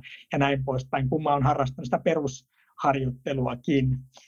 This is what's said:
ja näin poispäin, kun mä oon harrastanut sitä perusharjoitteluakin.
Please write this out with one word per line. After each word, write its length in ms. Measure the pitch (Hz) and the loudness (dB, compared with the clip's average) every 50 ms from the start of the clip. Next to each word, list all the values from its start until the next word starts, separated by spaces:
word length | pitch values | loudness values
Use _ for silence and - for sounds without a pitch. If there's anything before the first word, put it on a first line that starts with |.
| - - - - - - | -6 -12 -18 -20 -10 -4
ja 60 | - 143 | 0 2
näin 260 | 139 139 139 135 131 | 2 2 2 0 0
poispäin, 440 | 135 131 127 131 - - 139 135 127 | -2 -2 -4 -2 -2 -2 0 0 0
kun 140 | 160 156 | 0 0
mä 100 | 156 147 | 2 2
oon 100 | 143 143 | 2 4
harrastanut 440 | 135 147 147 143 135 131 - - - | 4 2 2 2 0 -2 -4 -6 -4
sitä 120 | 123 247 - | -2 -2 0
perusharjoitteluakin. 2000 | - 175 160 156 143 139 - - - _ _ _ _ _ _ - - 143 135 139 131 127 123 - - 147 139 135 127 123 123 123 - - 139 139 131 127 127 131 - - _ - - | 2 0 0 0 0 -4 -6 -8 -16 _ _ _ _ _ _ -2 0 0 2 2 0 -4 -4 -6 -6 -4 -2 -2 -2 -2 -4 -4 -2 0 2 2 2 2 0 -2 -4 -10 _ -20 -20